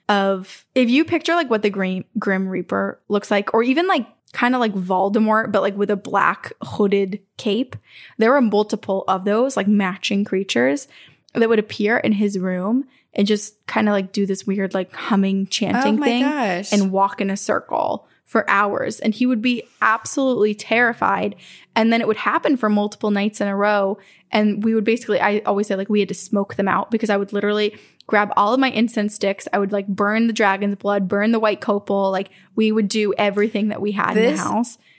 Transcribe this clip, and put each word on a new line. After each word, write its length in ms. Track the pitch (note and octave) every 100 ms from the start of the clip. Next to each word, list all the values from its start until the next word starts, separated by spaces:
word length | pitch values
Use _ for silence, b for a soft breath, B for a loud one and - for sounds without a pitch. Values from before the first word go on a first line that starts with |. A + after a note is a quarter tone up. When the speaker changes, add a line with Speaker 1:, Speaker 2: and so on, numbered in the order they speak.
| -
Speaker 1:
of, 580 | G3+ G3 F#3+ F#3+ - _
if 160 | B3+ A#3
you 140 | C4
picture, 300 | D#4+ E4+ D#4+ E4+
like, 120 | C4+
what 140 | A3
the 80 | G#3
Grim, 340 | G3 F#3 F#3 - G#3+
Grim 300 | G3+ F#3+ F#3+
Reaper 520 | F#3 F3 G3 G3 - -
looks 220 | G3+ -
like, 240 | G3+ G3+
or 80 | A3+
even, 240 | A#3+ C#4 F#4
like, 200 | E4 A3 _ _
kinda 260 | - A#3+ B3+
like 160 | A3+
Voldemort, 760 | G3 F3+ F#3 G3 G#3+ G#3+ G#3+ A3
but, 100 | G3
like, 140 | G3 G3
with 120 | G3+
a 60 | G3+
black 560 | - G3 D#3 F#3+ - -
hooded 580 | - - G3+ G3 F#3+ G3+ - -
cape, 400 | A3 G#3 C4+ - B B B B
there 140 | A3+
were 80 | C4+
multiple 640 | A3+ G#3 G#3 G#3 - F#3+ -
of 180 | F#3+
those, 320 | G3 G#3+ C4 -
like, 120 | G3
matching 560 | G#3 F#3+ G3 - G3
creatures 640 | G#3 F#3+ F#3+ A#3+ B3+ C#4+ - B B B B
that 140 | B3 A3+
would 120 | A3
appear 360 | G#3 - G#3 A#3+
in 140 | -
his 240 | G#3 G#3 G3
room 460 | F#3 F#3 F#3+ B3 C#4+ b b
and 120 | - G3+
just 380 | G#3 - - -
kinda, 220 | G#3+ G#3
like, 180 | G3+ F#3+
do 140 | - G3
this 200 | F#3+ -
weird, 280 | G3 F#3+
like, 180 | F#3+ F3+
humming, 520 | - - G3 G3 G3 G3
chanting 480 | - F#3+ - -
Speaker 2:
Oh 40 | A3
my 80 | A#3+
Speaker 1:
thing 160 | A#3+
Speaker 2:
gosh. 480 | C#4 D4 G#3+ F3+ G3+
Speaker 1:
and 180 | G3+ F#3+
walk 280 | F#3+ G3 -
in 100 | G3
a 60 | G3
circle 720 | - - - - - - b b
for 240 | _ A3+ G3+
hours. 500 | G3+ G#3 G3 - -
And 120 | A3
he 120 | G#3 B3
would 160 | A#3+
be 200 | B3 A#3+ - _
absolutely 720 | A3 A3 - - C4+ B3 G#3+
terrified. 800 | G#3 - A3+ A#3+ A#3+ F#3 F#3+ G#3 G3+ B B B
And 180 | A3+ A3+
then 80 | A#3
it 60 | A3
would 100 | G#3+
happen 400 | - D#4 G4+ C4+
for 120 | G#3+
multiple 420 | G#3 G#3 - G#3+
nights 300 | G3+ G#3 G#3
in 80 | G3+
a 80 | G3
row. 420 | G3+ G#3 G3 G3+ b b b
And 320 | G#3+ G#3+ G3+
we 120 | A3+
would 100 | A3+
basically, 360 | G#3+ A#3 - G#3
I 200 | G3+ G#3
always 260 | G#3 G3+ G#3
say, 80 |
like, 140 | F#3+ G3
we 80 | G#3
had 100 | F#3
to 40 |
smoke 400 | F3 - G3+ G3
them 140 | - G3
out 240 | F3+ -
because 180 | A3+ G#3
I 60 | G3+
would 160 | G3
literally 420 | G3+ G3+ G#3+ G#3 B B B -
grab 260 | G#3+ G#3 -
all 180 | G#3
of 60 | C4
my 100 | C4+
incense 440 | - A3+ A3 G#3 -
sticks. 320 | G3 G3 -
I 60 | G3+
would, 140 | G3
like, 160 | G3+ G3+
burn 400 | F#3+ G3+ A3 A#3
the 40 |
dragon's 440 | A3 G3+ G3 G3+ G3+
blood, 320 | G3+ G3+ F#3
burn 240 | G3+ G#3+
the 80 | A3+
white 200 | G#3+ G3+
copal. 520 | - G3+ G3+ G3 G3
Like, 180 | F#3+ G3 b b
we 160 | - A3
would 160 | A3 G3+
do 240 | A3 G#3 -
everything 500 | G#3 G3+ G#3+ G#3 G#3+
that 120 | G3+
we 100 | G#3
had 240 | G3 - G#3+
in 60 |
Speaker 2:
This 180 | A#3 D4+
Speaker 1:
the 80 | -
house. 300 | A3 A#3+ - b